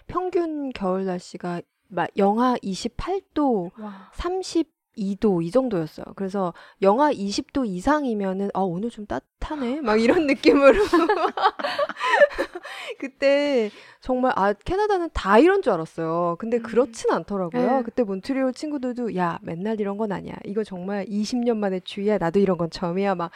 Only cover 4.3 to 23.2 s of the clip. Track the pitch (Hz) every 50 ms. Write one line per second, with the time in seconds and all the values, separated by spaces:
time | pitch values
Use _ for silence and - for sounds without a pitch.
4.3 | 370 381 359 - - 330 311 _ _ _ _ _ _ - 190 196 202 190 - 214
5.3 | 190 170 165 170 185 262 262 247 208 170 156 156 - - - - - - 196 190
6.3 | 190 202 190 175 - - - - - - 190 196 202 254 302 302 233 156 196 202
7.3 | 208 - 269 _ - 277 254 214 180 180 190 269 302 302 285 254 220 208 196 190
8.3 | 185 190 196 202 - 185 190 190 165 180 214 240 - 220 208 - 226 262 - _
9.3 | _ - - - 311 294 254 233 262 320 302 214 214 220 226 240 330 359 311 269
10.3 | 269 - - 311 - 285 277 269 - 392 415 320 - 302 339 330 415 349 330 -
11.3 | - - - 427 - - - 605 - - 587 - - - 1077 - 932 831 622 587
12.3 | - - - - - 349 - - - - - 605 440 - 294 269 - - 277 277
13.3 | 277 285 294 285 277 240 220 208 - - - - - _ - - 254 254 254 254
14.3 | - - 190 202 208 - - - 349 392 427 415 403 359 339 320 - - - 190
15.3 | 202 226 302 359 392 403 370 262 196 160 160 - - - 165 160 165 170 175 170
16.3 | 170 - 220 226 247 233 226 233 226 233 269 233 226 - - - - 190 160 -
17.3 | 202 196 185 170 170 247 247 247 262 269 240 226 - - 240 196 196 190 - -
18.3 | 269 269 262 254 247 - 311 302 294 285 247 247 240 247 247 214 180 180 180 170
19.3 | 165 - 214 175 170 165 190 214 226 208 208 196 202 202 226 208 185 170 165 165
20.3 | 165 170 - - 196 220 220 - 190 175 180 190 202 202 190 - 196 208 214 -
21.3 | 254 247 233 240 233 214 208 196 185 185 - - - 202 196 208 214 190 175 165
22.3 | 165 202 196 190 180 165 170 165 - - 190 170 170 190 202 202 190 175